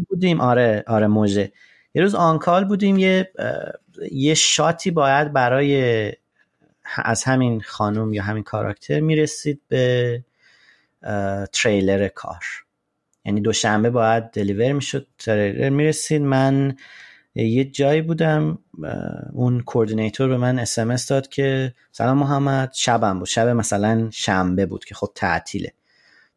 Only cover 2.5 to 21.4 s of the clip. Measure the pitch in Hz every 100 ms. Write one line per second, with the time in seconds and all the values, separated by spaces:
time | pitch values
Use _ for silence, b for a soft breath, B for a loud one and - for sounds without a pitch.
2.5 | 175 196 202 202 196 185 185 190 - -
3.5 | - - - _ - 82 135 143 156 -
4.5 | - 156 165 196 170 139 139 151 143 123
5.5 | 131 143 139 127 113 104 - _ _ _
6.5 | _ _ _ - - - 113 - 131 127
7.5 | 113 - - 104 107 110 107 98 110 98
8.5 | 107 107 101 - 147 156 156 151 - 147
9.5 | 143 _ 131 127 123 123 120 - b b
10.5 | b b b b _ - 104 98 98 98
11.5 | - 113 101 95 98 98 - - 87 -
12.5 | - - _ _ _ _ _ - 104 107
13.5 | 107 110 107 113 123 113 113 113 107 101
14.5 | 98 123 143 131 139 - - - 107 101
15.5 | - 135 139 151 151 - 156 143 135 135
16.5 | 135 139 131 B B B B B - 113
17.5 | 120 135 - 139 156 160 165 160 156 156
18.5 | 160 - - 151 - 50 50 50 - 123
19.5 | 123 120 127 110 110 110 - 131 127 123
20.5 | 127 113 - 113 123 - 139 135 -